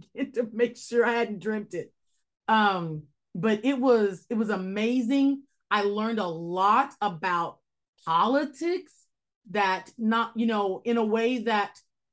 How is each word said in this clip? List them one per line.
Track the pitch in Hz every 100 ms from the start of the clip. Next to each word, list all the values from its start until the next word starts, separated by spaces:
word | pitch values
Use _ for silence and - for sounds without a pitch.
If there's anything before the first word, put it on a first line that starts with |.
| - -
again | 277
to | 226 226
make | 214 240 -
sure | - 233 233
I |
hadn't | 233 220 202
dreamt | 190 220 208
it. | 170 - _ _ _ _ _ -
Um, | 220 208 185 165 151 - _ _ 180
but | 214 214
it | 247 269
was, | 262 233 208 180 -
it |
was | 220 220
amazing. | 190 185 202 220 254 220 277 277 277 - _ -
I | 208
learned | 202 208 220 220
a | 180
lot | 165 170 180 196 240 277 -
about | 208 165 185 175 170 - _ _ _ _
politics | - 165 208 277 294 - 339 359 - - - _ _ _ 202
that | 202 196 185 - -
not, | 220 226 220
you | 226 226
know, | 214 196 185
in | 233 233
a |
way | 214 220 233 254
that | 220 208 202 - _ _ _